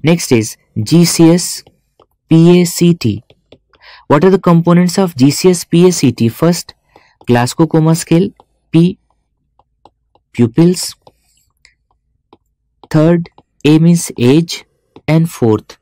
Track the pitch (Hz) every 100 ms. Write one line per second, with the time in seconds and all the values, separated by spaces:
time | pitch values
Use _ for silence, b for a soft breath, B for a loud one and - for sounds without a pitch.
0 | 147 170 - 120 107 - _ - 107 165
1 | 170 - 160 175 - - _ _ _ _
2 | _ _ _ 160 170 180 175 - 175 170
3 | 113 101 _ _ _ _ _ _ b b
4 | _ 143 190 185 185 170 170 175 180 -
5 | 185 127 135 143 180 175 - 170 180 175
6 | 127 113 117 - 165 175 - _ b b
7 | b b - 120 123 - 160 160 156 165
8 | - 165 202 _ _ _ _ 160 175 -
9 | _ _ _ _ _ _ _ _ _ _
10 | _ _ _ - 120 117 170 180 - -
11 | _ _ _ _ _ _ _ _ _ _
12 | _ _ _ _ _ _ _ _ - 156
13 | 156 175 170 _ _ _ 147 156 165 170
14 | - - 123 147 165 - _ _ _ -
15 | - 160 165 - 117 107 _ -